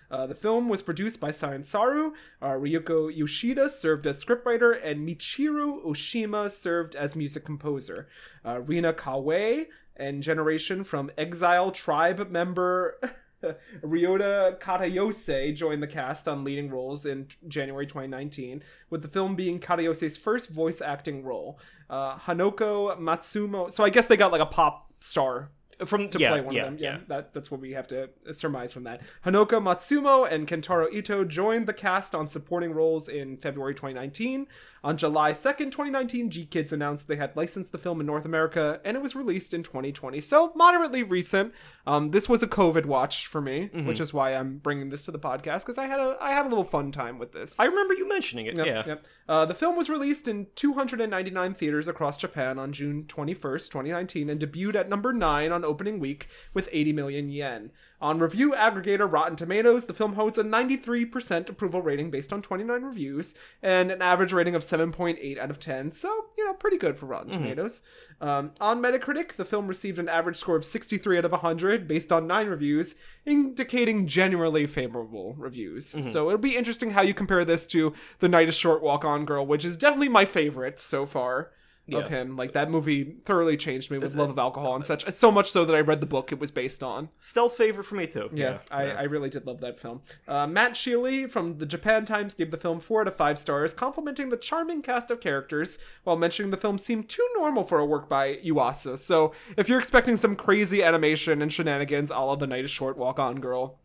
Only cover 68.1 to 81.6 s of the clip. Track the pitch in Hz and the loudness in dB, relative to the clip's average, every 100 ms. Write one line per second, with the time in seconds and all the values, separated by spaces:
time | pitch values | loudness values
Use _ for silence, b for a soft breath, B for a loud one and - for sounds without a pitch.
68.1 | B 147 143 269 - 208 240 247 254 262 | B -2 -2 -2 -2 0 2 2 0 0
69.1 | 294 339 - 180 214 196 185 202 175 170 | -4 -4 -8 -4 -4 -4 -6 -6 -6 -2
70.1 | 165 175 170 - 165 156 220 - 202 208 | 0 0 -4 0 0 0 -8 -4 -4 2
71.1 | 175 170 170 170 165 185 220 160 156 160 | 4 4 2 0 0 2 0 0 -2 2
72.1 | 165 160 196 214 160 147 147 170 - b | 2 2 0 0 -2 0 0 0 -6 b
73.1 | b - 294 277 254 247 247 233 214 175 | b 2 4 4 0 -2 2 2 2 2
74.1 | 151 190 180 165 156 147 147 123 120 110 | 4 4 4 2 2 2 -2 -4 -6 -8
75.1 | 110 92 139 131 123 95 87 - 156 135 | -10 -10 -10 -10 -8 -10 -8 -6 -4 -2
76.1 | 160 156 214 269 247 233 226 226 202 196 | 0 2 2 2 0 -2 -2 -2 4 4
77.1 | 202 196 185 165 165 - 170 156 151 B | 4 2 2 4 2 2 2 2 0 B
78.1 | B 175 175 160 156 175 156 151 147 156 | B 6 8 6 4 4 4 4 2 2
79.1 | 147 151 143 139 151 175 170 285 277 285 | 0 0 0 2 0 0 2 4 4 6
80.1 | 226 196 175 147 127 127 139 - 143 139 | 6 6 4 0 0 -6 -2 -2 -2 -2
81.1 | 135 123 127 - b | -2 -2 -2 -4 b